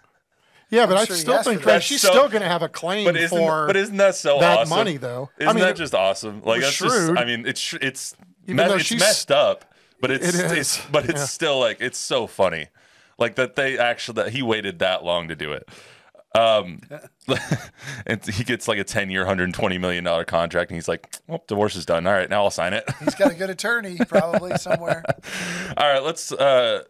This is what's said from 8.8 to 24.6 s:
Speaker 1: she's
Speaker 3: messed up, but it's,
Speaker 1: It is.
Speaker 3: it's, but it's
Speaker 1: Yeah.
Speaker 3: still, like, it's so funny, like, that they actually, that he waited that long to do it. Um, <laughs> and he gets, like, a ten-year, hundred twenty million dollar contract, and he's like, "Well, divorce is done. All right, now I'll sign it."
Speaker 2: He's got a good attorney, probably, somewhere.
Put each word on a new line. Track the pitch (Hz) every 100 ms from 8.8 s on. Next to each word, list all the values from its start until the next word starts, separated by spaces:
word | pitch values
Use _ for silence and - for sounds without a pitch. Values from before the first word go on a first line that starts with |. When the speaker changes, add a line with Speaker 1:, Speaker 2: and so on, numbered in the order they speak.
| 151
Speaker 1:
she's | 226
Speaker 3:
messed | 202 202 -
up, | 139 113 95 - _ _ _
but | 127
it's, | 135 175
Speaker 1:
It |
is. | 175 175
Speaker 3:
it's, | 165 131 - -
but | 147 123
it's | 147
Speaker 1:
Yeah. | 139
Speaker 3:
still, | - 160 135
like, | 117 104
it's | 123 -
so | - 135 107
funny, | - 95 82 73 _ _ _ _ -
like, | 117 117
that | 127 143
they | 135 120
actually, | 120 120 - 110
that | 98
he | 123
waited | 120 107 98 87
that | 92 92
long | 85 87 82
to | 78
do | 76
it. | 71 - - - - _ _ _
Um, | 110 113 107 90 - - 151 - _ -
<laughs> | 123 - 135 - - - 139 -
and | 110 -
he | 101
gets, | 104 117 -
like, | 104
a |
ten-year, | 98 104 98 95 92
hundred | 95 90
twenty | - 104 90
million | 92 87
dollar | 87 85 85
contract, | 85 85 87 87
and | 85
he's | 82
like, | 85 - - -
"Well, | 165 -
divorce | 101 104 87
is | 78
done. | 82 87
All |
right, | 98 90
now | 104
I'll | 101
sign | 90 87
it." | 107 - -
Speaker 2:
He's | 151 -
got | 196
a | 165
good | 190
attorney, | 180 214 233 196 175
probably, | 240 202 170 185 180
somewhere. | 165